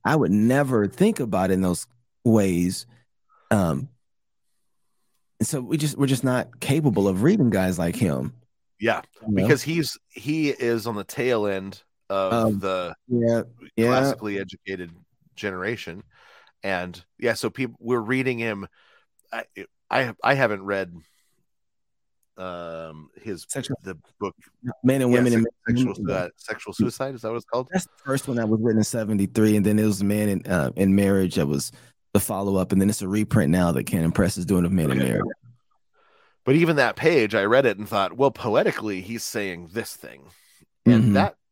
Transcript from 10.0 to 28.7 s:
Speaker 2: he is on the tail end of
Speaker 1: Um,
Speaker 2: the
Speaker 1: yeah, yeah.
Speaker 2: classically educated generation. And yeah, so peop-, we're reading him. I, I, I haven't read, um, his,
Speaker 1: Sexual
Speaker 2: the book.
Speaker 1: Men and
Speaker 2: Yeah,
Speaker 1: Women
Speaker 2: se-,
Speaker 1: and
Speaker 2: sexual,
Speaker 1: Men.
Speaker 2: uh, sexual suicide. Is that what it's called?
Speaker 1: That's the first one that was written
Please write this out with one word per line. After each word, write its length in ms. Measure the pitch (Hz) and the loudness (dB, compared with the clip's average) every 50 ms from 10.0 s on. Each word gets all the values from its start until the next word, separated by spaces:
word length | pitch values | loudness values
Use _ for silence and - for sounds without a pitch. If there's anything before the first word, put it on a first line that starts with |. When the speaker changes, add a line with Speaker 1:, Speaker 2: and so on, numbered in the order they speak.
| _ _ | _ _
Speaker 2:
he 400 | - - 101 139 151 160 156 143 | -20 -10 -6 -4 -2 0 0 -2
is 380 | 131 - 123 117 117 113 104 | -2 -2 -2 -2 0 -2 -2
on 80 | 120 113 | -4 -6
the 80 | 104 95 | -8 -8
tail 420 | - - - 120 127 123 110 104 | -8 -6 -4 -2 0 0 0 0
end 360 | 101 98 95 95 98 95 - _ _ _ _ _ - | 0 -2 -4 -6 -10 -14 -16 _ _ _ _ _ -4
of 240 | 98 98 95 95 92 | -2 -2 0 0 0
Speaker 1:
Um, 260 | 117 110 110 104 98 | 0 0 0 0 -2
Speaker 2:
the 340 | 95 95 92 92 90 85 - - _ - | -2 -2 -2 -2 -4 -6 -10 -14 _ -4
Speaker 1:
yeah, 340 | 123 120 117 117 117 113 110 - - _ - - - | -2 0 0 0 0 0 -2 -6 -12 _ -20 -8 -4
yeah. 120 | - 113 120 | 0 0 2
Speaker 2:
classically 500 | 127 131 135 139 131 - 107 104 101 98 | 2 2 2 0 -2 -4 -6 -6 -6 -6
educated 540 | 98 92 - - _ 95 95 92 90 85 82 85 _ _ _ _ _ _ _ | -8 -10 -14 -16 _ -12 -10 -10 -10 -14 -16 -20 _ _ _ _ _ _ _
generation. 720 | - - 101 95 90 92 104 120 107 - - 82 98 - _ _ _ _ - - - _ _ _ _ - | -10 -8 -8 -6 -6 -6 -6 -6 -6 -8 -12 -14 -14 -16 _ _ _ _ -20 -20 -20 _ _ _ _ -6
And 420 | 98 95 90 90 90 85 85 - _ _ - | -4 -4 -4 -4 -6 -10 -16 -20 _ _ -4
yeah, 160 | 117 120 113 | -2 -2 -2
so 160 | - - 117 | -2 -4 -6
peop-, 240 | - - 131 120 117 - | -6 -6 -8 -8 -10 -10
we're 220 | - 117 127 120 | -6 -2 -2 -2
reading 380 | 110 107 127 131 131 131 123 117 | -2 -2 -4 -2 -2 -2 -4 -4
him. 280 | 117 113 104 101 98 - _ _ _ _ _ _ _ _ _ _ _ _ | -4 -6 -6 -8 -10 -14 _ _ _ _ _ _ _ _ _ _ _ _
I, 140 | - 113 113 - _ - 95 - _ _ _ - | -12 -12 -12 -14 _ -18 -20 -20 _ _ _ -4
I, 240 | - 127 131 120 110 - - | -2 -2 -2 -2 -4 -2 0
I 80 | 117 139 | 0 2
haven't 280 | 139 131 110 107 98 95 | 2 2 0 -2 -4 -6
read, 320 | 98 98 98 95 90 85 82 - _ _ _ _ _ _ _ _ _ _ _ _ _ _ _ _ _ _ _ _ _ _ _ _ _ _ - | -4 -4 -4 -4 -6 -10 -16 -20 _ _ _ _ _ _ _ _ _ _ _ _ _ _ _ _ _ _ _ _ _ _ _ _ _ _ -14
um, 720 | 92 92 90 87 85 85 82 82 82 80 80 78 78 - _ - - | -12 -10 -10 -10 -12 -12 -12 -12 -14 -14 -16 -18 -20 -20 _ -16 -12
his, 240 | 113 95 82 - - | -10 -10 -10 -10 -10
Speaker 1:
Sexual 300 | - 95 90 - 135 - - | -8 -8 -8 -8 -10 -10 -10
Speaker 2:
the 140 | 95 90 78 _ _ _ - | -12 -14 -14 _ _ _ -10
book. 140 | 101 98 - _ _ _ _ _ - 123 - - - | -8 -8 -8 _ _ _ _ _ -12 -12 -6 0 2
Speaker 1:
Men 200 | 123 135 139 131 | 2 2 4 4
and 80 | 123 | 4
Speaker 2:
Yeah, 80 | 123 123 | 4 4
Speaker 1:
Women 140 | 123 123 120 | 4 4 4
Speaker 2:
se-, 120 | 113 113 117 - _ - | 2 2 0 -2 _ -4
Speaker 1:
and 120 | 117 120 120 131 | -2 0 0 0
Speaker 2:
sexual, 200 | 120 101 - 107 | 0 -2 -4 -4
Speaker 1:
Men. 120 | 92 98 | -4 -2
Speaker 2:
uh, 120 | 92 90 87 - | -2 -4 -6 -8
sexual 360 | - - - 107 104 - 107 95 | -12 -12 -12 -12 -10 -12 -8 -4
suicide. 400 | - 107 92 - - 135 135 139 | -2 -2 -2 -2 -4 -6 -8 -8
Is 80 | 117 113 | -8 -8
that 60 | 107 | -6
what 60 | 117 | -6
it's 100 | 120 - | -8 -6
called? 220 | _ - 123 131 - - | _ -4 -4 -4 -2 -4
Speaker 1:
That's 120 | 185 180 | -4 -4
the 40 | - _ _ - | -6 _ _ -6
first 240 | 135 135 135 - - | -4 -4 -2 -2 -2
one 80 | 127 | -2
that 120 | 120 113 107 | -2 0 0
was 120 | 110 107 | 0 0
written 180 | 110 120 | 2 2